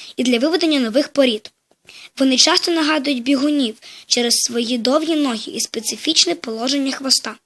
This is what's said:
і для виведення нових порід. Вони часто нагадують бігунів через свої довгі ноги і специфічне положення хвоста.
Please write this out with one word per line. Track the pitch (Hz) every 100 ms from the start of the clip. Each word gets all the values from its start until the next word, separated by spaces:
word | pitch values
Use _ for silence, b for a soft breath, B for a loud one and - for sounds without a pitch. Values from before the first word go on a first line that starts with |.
| B -
і |
для | 254 233
виведення | 294 339 330 285
нових | 233 240 285
порід. | - 262 214 - _ _ _ B B B -
Вони | 269 254
часто | - 349 349
нагадують | 330 302 311 277 262
бігунів | 233 277 285 294 240 220 B B B
через | - 240
свої | 233 - 240 233 247
довгі | 226 294 311 311
ноги | 285 220 -
і | -
специфічне | - 226 220 220 - 320 - 339
положення | - 220 254 285 269
хвоста. | 254 269 247 233 -